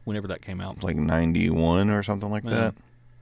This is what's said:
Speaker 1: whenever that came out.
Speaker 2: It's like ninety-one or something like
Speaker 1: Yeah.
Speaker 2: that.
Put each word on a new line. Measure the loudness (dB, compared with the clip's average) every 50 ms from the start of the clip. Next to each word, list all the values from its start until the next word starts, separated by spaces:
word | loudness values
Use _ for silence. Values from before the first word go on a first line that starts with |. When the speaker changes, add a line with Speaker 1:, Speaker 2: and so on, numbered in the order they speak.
| -8
Speaker 1:
whenever | -6 -4 -4 -4 -6
that | -8 -8
came | -8 -8 -8 -8
out. | -8 -8 -8
Speaker 2:
It's | -4 -4
like | -2 0
ninety-one | 0 0 2 2 2 2 2 2 2 2 2 2 4 4 4 4 4 4 2
or | 2 0
something | 0 -2 -4 -4 -4 -4
like | -6 -6 -4
Speaker 1:
Yeah. | -2
Speaker 2:
that. | 0 0 0 0 -2 -6 -14 _ -20 -20 -20 -20 -20 -20